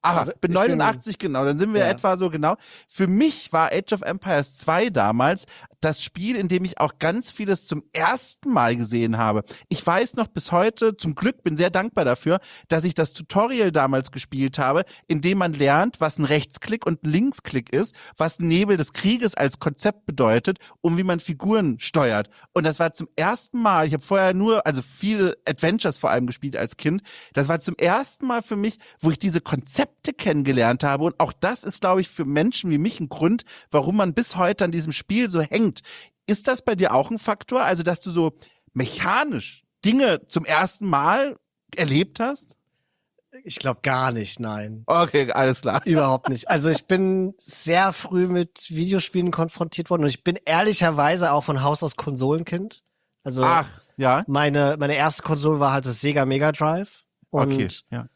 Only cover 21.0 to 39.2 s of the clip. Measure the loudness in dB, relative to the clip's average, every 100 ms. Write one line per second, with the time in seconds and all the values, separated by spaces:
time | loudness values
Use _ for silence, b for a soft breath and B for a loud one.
21 | 0 -2 -4 -6 0 2 2 -2 -2 2
22 | 2 2 -2 b b 0 0 0 -2 -2
23 | -10 -2 -2 -2 -6 -2 2 2 2 0
24 | 0 2 2 2 2 2 2 -2 -6 -6
25 | -2 2 2 0 -6 0 0 0 -2 -2
26 | 0 0 -2 -4 -8 -6 -8 -4 -2 -2
27 | B B B -2 0 0 -2 0 2 2
28 | -2 -6 -4 -4 -4 -4 -4 -4 B B
29 | 0 0 0 -2 0 -2 0 -2 -2 _
30 | -10 -4 0 0 2 2 2 2 0 0
31 | -2 0 -2 0 -4 -4 -6 -2 2 2
32 | 0 -4 -2 2 0 0 -2 0 0 -2
33 | -10 0 0 0 -4 B B 0 2 2
34 | 2 0 -2 0 0 2 0 0 -4 -6
35 | -2 0 0 0 0 2 0 -2 B B
36 | B _ -4 -2 0 -2 -2 0 2 2
37 | 0 -4 -4 -6 -2 -2 0 0 -2 -4
38 | -4 0 0 -2 b b b -4 -4 -2
39 | -2 0